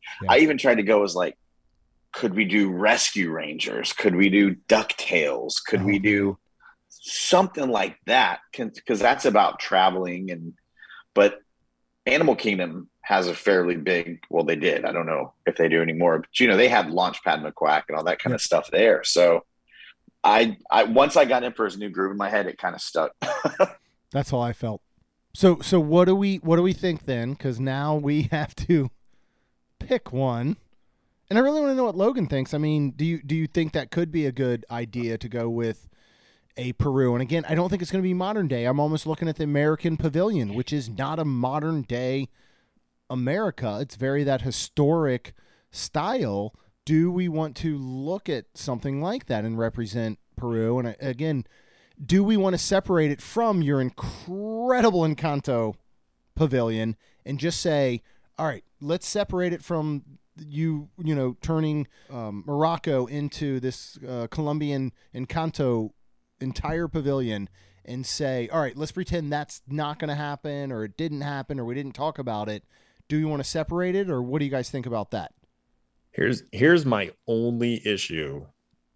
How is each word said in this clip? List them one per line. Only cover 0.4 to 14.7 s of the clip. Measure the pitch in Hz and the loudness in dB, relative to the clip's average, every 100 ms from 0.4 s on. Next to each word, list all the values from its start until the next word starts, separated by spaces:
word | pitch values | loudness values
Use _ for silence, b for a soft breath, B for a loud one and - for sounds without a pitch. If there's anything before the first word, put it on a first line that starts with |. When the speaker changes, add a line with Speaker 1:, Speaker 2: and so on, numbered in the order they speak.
| 156 139 | 6 4
Speaker 2:
tried | 135 113 | 4 4
to | |
go | 101 107 | 4 4
as, | 101 | 4
like, | 90 87 - _ _ _ _ _ _ _ | 0 -2 -4 _ _ _ _ _ _ _
could | - 120 | -4 -2
we | 95 101 | 0 2
do | 104 98 | 2 2
Rescue | 90 107 117 - 101 85 | 2 2 2 0 -2 -4
Rangers? | 78 76 78 - 53 - | -4 -8 -8 -6 -4 -6
Could | - 104 90 | 0 2 4
we | 98 | 4
do | 98 98 90 - | 6 4 2 2
DuckTales? | 123 - - - 87 76 64 - - - | 2 2 -6 -2 0 0 -2 -4 -6 -2
Could | 104 | 0
we | 95 101 | 2 2
Speaker 1:
Oh. | |
Speaker 2:
do | 101 101 98 98 _ _ b _ _ | 2 2 2 -2 _ _ b _ _
something | - - - - 180 190 - 135 | -20 -10 -6 4 4 4 0 0
like | 110 95 - - | 0 0 -4 2
that? | 127 101 90 - | 4 4 0 -8
Can, | - 113 - - | -8 -8 -8 -2
'cause | 110 | 2
that's | 117 - 139 | 4 4 4
about | 104 95 - | 6 4 2
traveling | - 95 95 92 90 87 95 | 0 4 4 4 -2 -6 -8
and, | 85 82 - _ B B B - | -10 -12 -16 _ B B B -2
but | - 101 - _ _ _ _ _ _ - | 4 4 4 _ _ _ _ _ _ 0
Animal | 143 160 120 | 4 4 4
Kingdom | 113 98 87 82 - _ | 0 0 -2 -6 -16 _
has | - 98 90 | 0 0 2
a | |
fairly | 82 - 95 87 85 | 0 2 4 4 0
big, | 76 87 85 82 - | 0 0 -2 -10 -4
well, | 82 | 0
they | 80 85 | 0 0
did. | 90 | 0